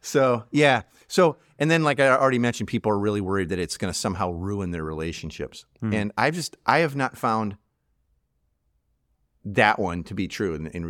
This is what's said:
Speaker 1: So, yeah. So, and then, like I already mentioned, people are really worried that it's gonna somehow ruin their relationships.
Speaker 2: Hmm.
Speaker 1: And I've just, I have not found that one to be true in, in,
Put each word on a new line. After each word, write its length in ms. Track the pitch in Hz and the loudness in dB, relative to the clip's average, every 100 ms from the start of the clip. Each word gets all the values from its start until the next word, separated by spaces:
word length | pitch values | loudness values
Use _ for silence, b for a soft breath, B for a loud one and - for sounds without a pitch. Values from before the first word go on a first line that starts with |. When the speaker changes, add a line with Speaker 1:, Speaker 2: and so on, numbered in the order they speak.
Speaker 1:
So, 420 | - 143 131 120 - | -2 2 4 2 0
yeah. 320 | 143 147 120 - b b | 4 4 4 -2 b b
So, 300 | - 165 - b - | 4 4 2 b -2
and 100 | 151 | 2
then, 140 | 165 | 4
like 160 | 151 139 | 2 4
I 80 | 135 | 4
already 320 | 131 135 123 | 6 4 4
mentioned, 280 | 120 - 104 | 0 -2 -4
people 220 | 113 107 | -2 0
are 60 | 101 | 0
really 240 | 104 104 | 0 0
worried 280 | 92 98 85 | 0 0 0
that 100 | 92 | -2
it's 180 | 85 - | -4 -4
gonna 160 | 95 | -6
somehow 380 | - 110 92 90 | -4 -4 -2 -4
ruin 400 | 85 95 101 90 | -4 -4 -4 -4
their 120 | 87 | -4
relationships. 840 | 78 78 80 80 78 - 73 - _ - | -6 -4 -6 -6 -10 -10 -10 -12 _ -8
Speaker 2:
Hmm. 120 | 110 | -2
Speaker 1:
And 180 | 107 104 - | -2 -2 -2
I've 160 | 135 | -2
just, 220 | 170 147 - - | -2 -8 -6 0
I 140 | 143 | 0
have 160 | 160 139 | 0 -2
not 220 | 131 - | -4 -4
found 400 | 120 113 107 95 _ _ _ _ _ _ _ _ _ _ _ _ _ _ _ _ _ _ | -2 -2 -4 -8 _ _ _ _ _ _ _ _ _ _ _ _ _ _ _ _ _ _
that 360 | 101 101 107 - | -6 2 4 4
one 240 | 92 87 | -2 -4
to 100 | 82 | -6
be 140 | 98 90 | -6 -6
true 260 | - 98 | -4 -4
in, 140 | 76 78 | -4 -8
in, 220 | 87 | -8